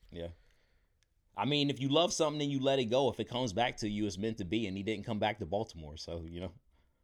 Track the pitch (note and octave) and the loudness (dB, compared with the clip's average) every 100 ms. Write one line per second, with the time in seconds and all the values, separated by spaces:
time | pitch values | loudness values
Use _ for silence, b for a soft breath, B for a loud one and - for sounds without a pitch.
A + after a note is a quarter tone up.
0 | - F2 E2+ F2 _ _ _ _ _ _ | -16 -10 -10 -12 _ _ _ _ _ _
1 | _ _ _ G2 A#2 D3 C#3+ A#2+ C3+ D3+ | _ _ _ -2 2 4 2 2 4 4
2 | F3 - D3+ D3+ C#3+ C#3 C3+ C3+ A2+ B2+ | 4 2 0 2 0 2 4 4 4 4
3 | C3 G2+ G#2+ A#2+ B2+ F#2 B2 - G#2+ G#2 | 4 2 -2 -2 0 0 0 0 -2 0
4 | G#2 F2+ A2 A2+ F2+ A2 G2+ F#2+ G2 G2+ | -2 0 -2 -2 -2 -2 -2 -4 -4 -4
5 | G2+ G#2+ G#2+ G#2+ E2 G2 A2 F2 D2+ D#2 | -4 0 0 -2 -2 -2 -2 -8 -12 -12
6 | - E2+ E2 E2+ F#2 - _ _ _ _ | -8 -8 -8 -8 -8 -10 _ _ _ _